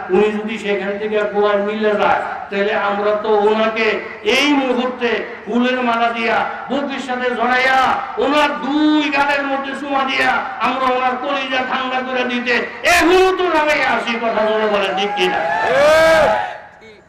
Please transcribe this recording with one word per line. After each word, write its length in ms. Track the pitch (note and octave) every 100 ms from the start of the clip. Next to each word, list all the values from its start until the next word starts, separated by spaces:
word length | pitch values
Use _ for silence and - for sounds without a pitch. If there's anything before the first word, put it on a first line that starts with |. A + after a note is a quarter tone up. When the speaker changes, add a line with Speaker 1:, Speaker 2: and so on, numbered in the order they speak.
| -
Speaker 1:
উনি 140 | F#3+
যদি 340 | G#3+ G#3 G#3+ G#3+
সেখান 400 | G3+ G3+ G3 G3+
থেকে 220 | G#3+ G#3+ G3+
গোড়ায় 240 | G3+ G#3 G3+
মিলে 320 | G#3 G#3+ G#3+
যায়, 320 | G3+ F3 - - - -
তাহলে 240 | G3+ G#3
আমরা 420 | G#3 G3+ G3+ G#3 G#3+
তো 60 | G#3+
ওনাকে 680 | G#3+ G#3 A3 A3 A3+ A3 G3+ - -
এই 300 | G#3 C4 C#4+
মুহূর্তে 720 | C#4+ C4 A#3+ B3 - A#3+ G#3 - - -
ফুলের 360 | A#3+ B3 B3+
মালা 300 | A#3+ A#3 A#3
দিয়া, 340 | A#3 A3+ G#3 - - -
বুকের 300 | C4+ C#4 C4
সাথে 360 | B3+ B3 B3 A3+
জড়াইয়া, 600 | A#3+ B3 C4 C4 B3 - - -
ওনার 320 | C4 D4 C#4+ -
দুই 480 | B3+ D4+ D4+ D4+ C#4+
গালের 340 | C#4 C#4+ C#4+
মধ্যে 280 | C#4 C4+ C4+ B3+
চুমা 240 | C#4+ C#4
দিয়া 400 | C4 C4 C4 A#3 - -
আমরা 360 | A#3 C4 C4 B3+
ওনার 160 | B3+ B3
কলিজা 420 | C#4+ C#4 C4 C4 B3
ঠান্ডা 300 | C4 B3+ B3+
করে 220 | B3+ B3
দিতে 300 | A#3+ A#3+ A#3+ A#3+ - -
এখনো 520 | D#4 E4+ D#4+ F#4 F#4+ F#4
তো 60 |
লাগাই 380 | F4+ D#4+ D4+ D4+
আসি। 340 | B3+ A#3 A#3 A#3
কথা 300 | A3+ G#3+ G#3+
বলে 220 | G#3+ G#3+
বলে, 340 | G3+ G3 F#3+
ঠিক 80 | G3+ G3+
কিনা? 220 | F3+ F3 E3 F3 F3 E3+ D4+ D#4 D#4+ D#4+ C#4+ G#3+ - - - -
Speaker 2:
ঠিক। 220 | A3 -